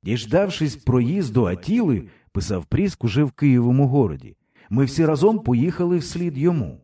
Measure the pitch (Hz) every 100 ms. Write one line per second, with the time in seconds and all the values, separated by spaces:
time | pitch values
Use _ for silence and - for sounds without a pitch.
0 | 87 117 107 156 196 - 151 117 - 123
1 | 120 190 151 110 101 90 - 226 202 113
2 | 113 _ _ - 90 95 80 143 196 -
3 | 117 104 147 - 147 123 120 127 143 139
4 | 110 69 64 - _ _ _ 110 135 139
5 | 160 151 196 220 - 123 156 170 175 175
6 | - 170 175 135 160 170 90 60